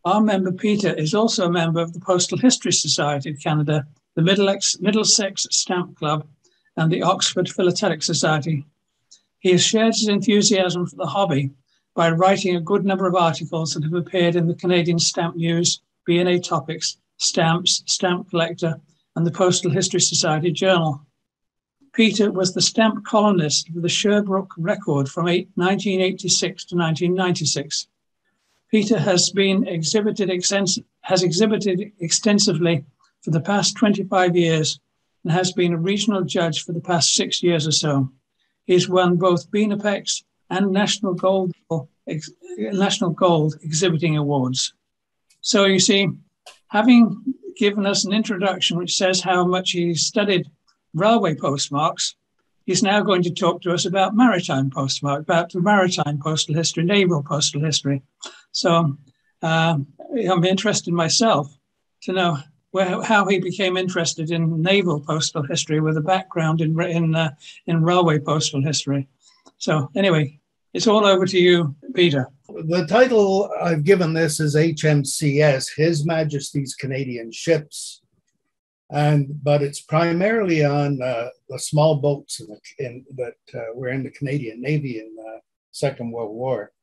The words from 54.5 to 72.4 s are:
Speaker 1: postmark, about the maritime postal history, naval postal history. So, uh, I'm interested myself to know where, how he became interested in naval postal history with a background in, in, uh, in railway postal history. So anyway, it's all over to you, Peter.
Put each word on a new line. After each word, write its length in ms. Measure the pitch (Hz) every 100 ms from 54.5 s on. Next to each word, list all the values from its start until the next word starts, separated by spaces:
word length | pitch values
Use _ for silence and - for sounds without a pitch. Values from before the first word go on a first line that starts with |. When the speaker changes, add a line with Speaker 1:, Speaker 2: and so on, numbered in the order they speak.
| 135 135
Speaker 1:
postmark, 520 | 139 135 - 147 143
about 280 | 151 170 175
the 120 | 185
maritime 580 | 180 208 185 180 147 147
postal 320 | 156 156 -
history, 300 | 151 160 -
naval 380 | 170 202 185 156
postal 420 | 139 147 143 147
history. 380 | 156 143 139 139 _ _ - - _
So, 440 | - 180 170 165 135 _ _ _ _
uh, 360 | 165 165 165 156 139 _ - 277 185
I'm 140 | 180
interested 480 | 185 190 208 190 -
myself 600 | 170 160 - 226 151 143 _ _ _ _ _
to 100 | -
know 260 | 185 175 147 - _ _
where, 300 | 185 185 185
how 240 | - 214 190
he 140 | 190
became 380 | 175 180 190 185
interested 520 | 185 180 165 - 156
in 320 | 170 165 165
naval 380 | 175 202 180 147
postal 420 | 143 185 - 160
history 380 | 139 170 - 156
with 160 | 156 156
a 60 |
background 580 | 156 185 - 175 160 160
in, 180 | 156 160
in, 340 | 175 165 165 160
uh, 140 | 160 - - - -
in 160 | 170
railway 360 | 160 180 170 151
postal 440 | 147 151 151 139
history. 460 | 135 127 - 139 135 _ _ _ - _
So 300 | - 151 139 -
anyway, 420 | 196 160 139 - _ _ _
it's 140 | 180 226
all 180 | 214 202
over 180 | 190 185
to 120 | 190
you, 360 | 180 175 156 139 -
Peter. 340 | 247 175 143 123 _